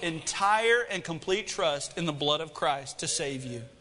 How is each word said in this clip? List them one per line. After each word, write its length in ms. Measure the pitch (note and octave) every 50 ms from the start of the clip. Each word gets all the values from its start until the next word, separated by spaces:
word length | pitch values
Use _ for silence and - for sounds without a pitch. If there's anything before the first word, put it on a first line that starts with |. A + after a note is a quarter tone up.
entire 800 | F3+ E3+ D#3+ D#3+ - - - - G3 G3+ G#3+ A3 A3+ A3+ A#3 A#3+ A#3 -
and 120 | G3+ F3+
complete 460 | - F3 E3 D3+ - G3 F#3 G#3+ G#3+ -
trust 500 | - - F#3 D#3 C#3+ C#3+ - - - F#3
in 80 | E3+
the 60 | E3
blood 280 | D3 C3+ D3 D3 D3+ D3+
of 140 | E3 D#3 -
Christ 460 | - F3 D#3 C#3+ C#3 C3+ - - -
to 80 | E3+ D#3
save 360 | - - D#3 C#3 C#3 C3 B2
you. 180 | B2 B2 A#2 A#2 - - -